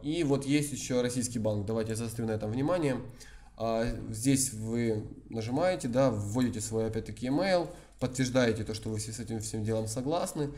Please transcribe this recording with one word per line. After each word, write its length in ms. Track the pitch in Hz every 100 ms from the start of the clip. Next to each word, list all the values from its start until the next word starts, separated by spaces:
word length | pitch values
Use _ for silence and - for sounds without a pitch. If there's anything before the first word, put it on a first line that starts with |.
и 220 | 147 165
вот 220 | 147 135 120
есть 260 | 147 143
еще 300 | 123 - 123
российский 360 | 123 123 110 123
банк. 280 | 107 104 98
Давайте 240 | 113 110
я 60 | 110
заострю 300 | 117 117 113
на 60 |
этом 180 | 107 107
внимание. 460 | 120 151 180 143 120 104 - - - - -
А, 280 | 113 113 120 107 107
здесь 420 | 110 135 135 -
вы 520 | 107 110 117 117 107 - - -
нажимаете, 600 | 113 113 139 185 180 127
да, 220 | 123 135
вводите 500 | 107 101 123 127 107
свой, 260 | 104 113 110
опять-таки, 420 | 110 110 107 127
email, 400 | 147 190 175 156 - - -
подтверждаете 640 | - - 123 127 117 107
то, 100 | 104
что 140 | 107 113
вы 60 | 107
все 160 | 113
с 80 | 113
этим 200 | 110 113
всем 220 | 104 110
делом 240 | 107 110 107
согласны. 600 | 127 131 175 - 160 143